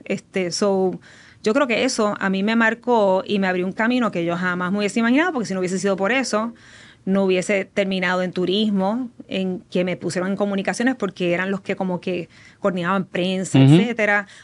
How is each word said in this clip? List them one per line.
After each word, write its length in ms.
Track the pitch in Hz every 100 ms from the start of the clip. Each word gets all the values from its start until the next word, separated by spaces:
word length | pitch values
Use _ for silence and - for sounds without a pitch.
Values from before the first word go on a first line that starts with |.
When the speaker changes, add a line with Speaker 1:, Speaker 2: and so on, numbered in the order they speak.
Speaker 1:
Este, 460 | - 190 - 196 175
so, 480 | 165 208 190 185 175 - - - -
yo 120 | 208
creo 120 | 240 277
que 180 | 220
eso 300 | 254 247 208 -
a 80 | 196
mí 140 | 190
me 120 | 208
marcó 680 | 226 226 233 - 240 196 190 -
y 120 | 202
me 80 | 190
abrió 180 | 180 185
un 60 |
camino 380 | 185 226 247 220
que 140 | 180 170
yo 100 | 175
jamás 340 | 180 180 180
me 60 | 202
hubiese 220 | 202 233
imaginado, 320 | 233 269 359
porque 140 | 285 170
si 80 |
no 60 | 190
hubiese 180 | 180 190
sido 180 | 196 190
por 160 | 196
eso, 400 | 262 247 214 226 - - - - - -
no 180 | 196
hubiese 400 | 190 185 175 202
terminado 580 | 190 - 190 190 180 185
en 80 | 185
turismo, 760 | 180 180 202 214 202 190 233 240 - -
en 380 | 190 190 180 -
que 120 | 180
me 120 | 180 175
pusieron 340 | 185 180 185
en 40 | 196
comunicaciones 600 | 202 196 190 185 247 262
porque 360 | 180 - 175
eran 180 | 170 190
los 120 | 196
que 120 | - 185
como 220 | 185 175
que 280 | 190 180 165 - - -
coordinaban 460 | 202 180 175 196 -
prensa, 520 | 180 185 185 180 135
Speaker 2:
Ujú. 140 | 135
Speaker 1:
etcétera. 520 | 160 240 226 208 208 196 -